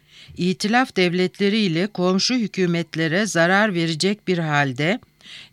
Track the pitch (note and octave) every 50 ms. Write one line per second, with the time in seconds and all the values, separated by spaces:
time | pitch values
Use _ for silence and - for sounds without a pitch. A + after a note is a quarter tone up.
0 | _ _ - - - - - - F3 F3+ F3+ - - G#3 A#3 B3 C4 - - F#3+
1 | F3+ F3 E3+ F3+ F#3 F3 - - G3+ G3 G#3 A3+ G#3 F3+ D#3 E3 F#3+ G3+ - F3+
2 | F3+ F#3 F#3 G3 - - B3+ B3+ G#3+ F3+ - F#3 F#3 F3 E3+ E3+ E3 - - D#3+
3 | E3 D#3 D#3+ G3 A3 F3+ D3+ E3+ E3 F3 F#3+ G3+ A3 A3 F3+ E3+ E3 E3 E3 D3
4 | F3+ G3 G#3 - _ - F3+ E3+ E3 D#3 D3 C#3+ C#3+ C3+ B2 C3 D3 E3+ A3 C4
5 | - - _ _ - - - - - -